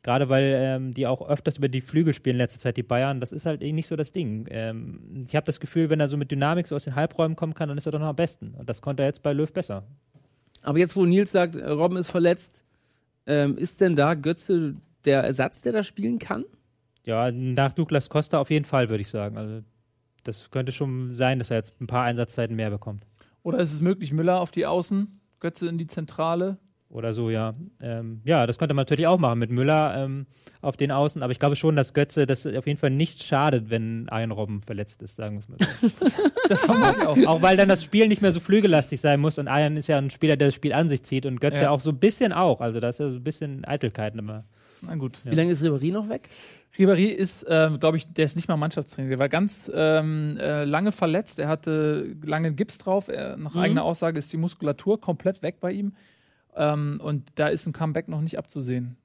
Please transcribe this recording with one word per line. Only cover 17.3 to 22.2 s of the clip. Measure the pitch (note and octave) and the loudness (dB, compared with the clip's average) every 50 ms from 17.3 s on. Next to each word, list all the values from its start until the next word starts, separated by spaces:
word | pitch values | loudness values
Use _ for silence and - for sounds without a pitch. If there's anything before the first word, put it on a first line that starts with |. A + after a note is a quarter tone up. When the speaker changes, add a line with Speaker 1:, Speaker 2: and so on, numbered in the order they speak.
Speaker 1:
nach | A#2+ B2 C3 C3 B2 C#3 C3+ C3+ - | -2 -2 -4 -2 0 2 0 0 0
Douglas | - D#3+ - D#3 C#3+ - - | -2 -2 0 0 0 0 0
Costa | - D3+ D3+ - - D3+ | -2 -2 0 0 0 0
auf | C#3 - | 0 2
jeden | D#3 D3+ D3 | 0 0 0
Fall, | - - C3 B2 A2 | 2 2 2 2 2
würde | A2 G#2 | 0 -4
ich | G2 - | -4 -6
sagen. | - A2 G2+ G#2 G#2+ | -6 -6 -6 -6 -8
Also, | A2 G#2+ G#2+ A2 A2+ G#2+ _ _ _ _ _ _ _ _ _ _ _ _ | -8 -10 -10 -10 -12 -14 _ _ _ _ _ _ _ _ _ _ _ _
das | - G#2+ - - - | -12 -12 -12 -16 -6
könnte | - C3+ B2 C3 | -4 -4 -4 -4
schon | B2 - D3 C3+ B2+ B2+ B2+ B2 B2 | -4 -4 -4 -4 -4 -6 -6 -6 -2
sein, | A#2+ C3 B2+ C3+ B2+ | 0 2 2 2 0
dass | A#2 - | -2 -2
er | A#2+ | -2
jetzt | A2+ G#2 - _ _ | -2 -4 -6 _ _
ein | C3 | -8
paar | G#2 B2 B2 B2+ | -2 -2 0 0
Einsatzzeiten | A#2+ A#2+ A#2+ | 0 0 0